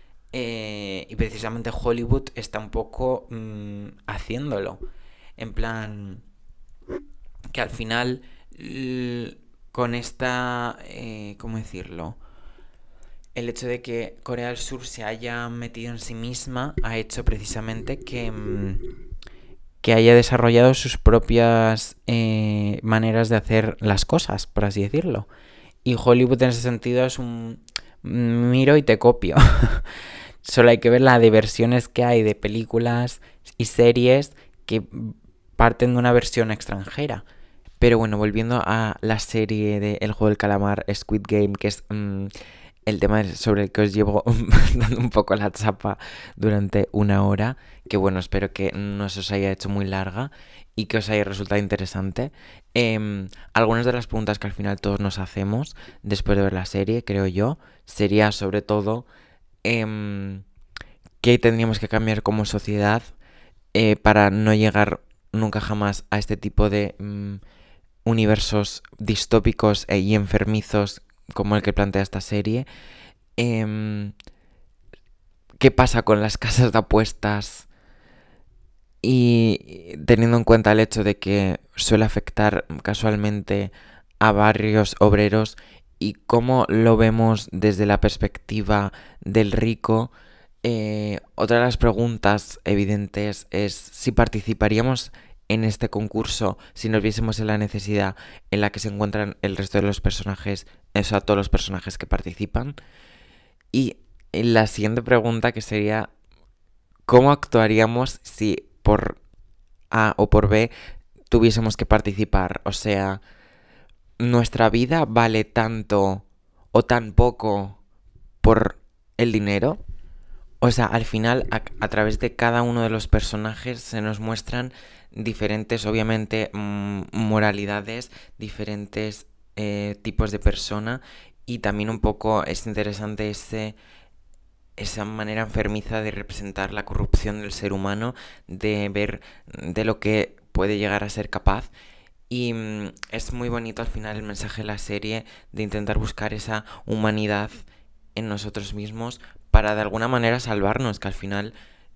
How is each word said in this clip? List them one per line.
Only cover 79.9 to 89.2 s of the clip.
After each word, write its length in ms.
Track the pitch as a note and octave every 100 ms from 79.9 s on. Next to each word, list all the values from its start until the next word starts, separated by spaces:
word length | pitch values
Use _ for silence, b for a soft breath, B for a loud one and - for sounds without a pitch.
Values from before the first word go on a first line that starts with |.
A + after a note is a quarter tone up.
| D2+ D2
teniendo 320 | A2+ A#2 A#2
en 60 |
cuenta 280 | A2+ A#2 G#2
el 80 | G#2+
hecho 240 | A2 A2+
de 140 | G#2 G2+
que 420 | F#2+ G2+ F#2+ - _
suele 300 | - - A2
afectar 600 | A2 - - - G#2 G2+ - D#2+
casualmente 880 | - G#2 A2 G#2+ G#2 G#2 G2 G2+ G2 B B B B -
a 140 | A2
barrios 640 | G#2 G#2+ A2 G#2+ G#2+ G2+ -
obreros, 560 | G#2 G2+ G#2 A2 G#2+ - B B _ -
¿y 160 | G#2
cómo 500 | - - A#2+ A#2+ C3 -
lo 280 | G#2+ A2+ A2
vemos 520 | A2+ A2+ A2+ G#2+ -
desde 340 | F#2 G#2+ F#2+ G#2
la 140 | G2+
perspectiva 920 | G#2+ - G#2+ - - G#2+ G#2 G#2 G2+ B B B